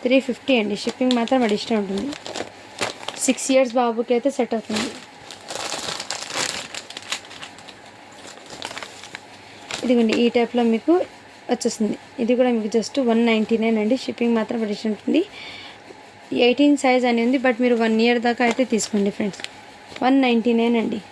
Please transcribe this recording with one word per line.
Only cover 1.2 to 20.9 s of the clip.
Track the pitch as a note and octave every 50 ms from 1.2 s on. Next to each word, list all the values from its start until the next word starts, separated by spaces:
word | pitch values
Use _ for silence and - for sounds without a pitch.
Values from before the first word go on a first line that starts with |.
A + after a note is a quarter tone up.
| A#3 A3+ C4 C4 B3 A3
అడిషనల్ | G#3 G#3 - - A#3 G#3+
ఉంటుంది. | G3+ F#3 G3 G3 G#3 C#4 D4 - - - - - - - - - - - - - - - - - - - - - -
సిక్స్ | - B3+ - - - C4
ఇయర్స్ | C4 C4+ B3 A3 B3+
బాబుకి | B3 A#3 A3+ A3 A#3+ - B3
అయితే | A#3+ A#3 C#4 C4 -
సెట్ | B3 A3+ - A3+
అవుతుంది. | - - G#3+ G#3+ A#3 D4 - - - - - - - - - - - - - - - - - - - - - - - - - - - - - - - - - - - - - - - - - - - - - - - - - - - - - - - - - - - - - - - - - - - - - - - - - - - - - - - - - - - - - - - - - - - - - - - - - - -
ఇదిగోండి | A#3+ B3 A#3+ A#3 A3 A3 - A#3+
ఈ | A#3 A3+ A#3+
టైప్‌లో | A#3 A3+ - A#3+ A#3+ A#3 A3+
మీకు | A3+ - - E4 F#4 C#5 - - - - - - - - -
వచ్చేస్తుంది. | B3 A#3 - A#3+ - - A3 G3+ A3 - - - - - B3
ఇది | G#3+ B3 A#3
కూడా | B3+ B3+ A#3+ A3+
మీకు | G#3+ A3 - A#3
just | G3+ - - C#4 C4 A#3
వన్ | A3+ A3+ A#3 A#3
నైంటీ | A3+ A3 A3 - A3+ G#3+ A3
నైన్ | A3+ A3+ G#3+ G#3
అండి. | G#3+ C4 B3+ -
షిప్పింగ్ | - A3+ - A#3+ A#3 A#3 A3+
మాత్రం | G#3+ - A#3+ A#3 A3 G#3
అడిషనల్ | G#3 G3 - A3 G#3+ -
ఉంటుంది. | - - A#3 D4 G4 - - - - - - - - - - - - - - - - - - - - - - C4 B3
ఎయిటీన్ | A#3+ B3 A#3+ C#4+ D4 D4 C#4 -
సైజ్ | C4 B3+ B3+ A#3+ B3
అని | A#3+ A#3 A#3 A#3+
ఉంది, | C4 C#4+ A#3+
but | B3+ B3 G#3+ B3+
మీరు | B3 A#3+ A3+ A3+
వన్ | A3+ A3 A3 A3+
ఇయర్ | A#3+ A#3+ A#3+ A3+ A#3+
దాకా | A#3 A#3 B3 A#3
అయితే | A3+ - C4 A3+ A#3
తీసుకోండి | G#3 - - - G#3 G3+ G3+ G3+ -
ఫ్రెండ్స్. | A3 G3+ F3+ - - - - - - - - - - - - - C4
వన్ | B3+ C4+ C#4 C4
నైంటీ | B3 A#3 A#3 G#3+ B3 A#3 A3+
నైన్ | A3+ A#3 A#3+ A#3
అండి. | G#3+ G#3